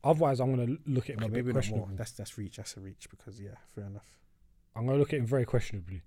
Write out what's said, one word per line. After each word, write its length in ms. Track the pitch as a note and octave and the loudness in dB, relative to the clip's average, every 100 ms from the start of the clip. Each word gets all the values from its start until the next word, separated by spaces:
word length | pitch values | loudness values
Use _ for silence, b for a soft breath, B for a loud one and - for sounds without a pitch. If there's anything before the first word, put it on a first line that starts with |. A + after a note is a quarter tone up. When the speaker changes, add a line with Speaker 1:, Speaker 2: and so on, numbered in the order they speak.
Speaker 1:
Otherwise, 360 | C#3 D#3 D#3 B2+ | 4 4 4 4
I'm 120 | B2+ B2+ | 2 2
gonna 160 | A#2+ | 2
l-, 60 | C#3+ - | -2 0
look 240 | B2+ - | 0 0
at 80 | A#2 | -4
him 60 | |
Speaker 2:
Okay, 40 | A2 | -2
Speaker 1:
a 20 | |
bit 160 | A#2 B2 | 0 2
Speaker 2:
maybe 20 | |
not 60 | |
more. 0 | |
Speaker 1:
questionable. 360 | A2+ G2 G#2+ G2+ F#2+ | 2 2 -2 -2 -6
Speaker 2:
That's, 160 | G#2 | -8
that's 260 | - G2 - | -8 -12 -8
reach. 200 | G2 - | -10 -10
That's 200 | F#2+ - | -14 -12
a 20 | |
reach 280 | G2 F#2 - | -14 -14 -20
because, 300 | - - G2+ | -18 -18 -14
yeah, 140 | G2+ - - | -14 -16 -16
fair 120 | - G2+ | -12 -10
enough. 320 | G2+ - - _ _ _ _ _ - | -12 -16 -20 _ _ _ _ _ -4
Speaker 1:
I'm 100 | A#2+ | 2
gonna 120 | C#3 | 4
look 140 | C#3+ | 4
at 60 | D3 | 2
him 60 | A#2 | 2
very 200 | C3 A#2+ | 2 4
questionably. 580 | B2 - G2+ E2+ F#2 | 2 2 -4 -6 -12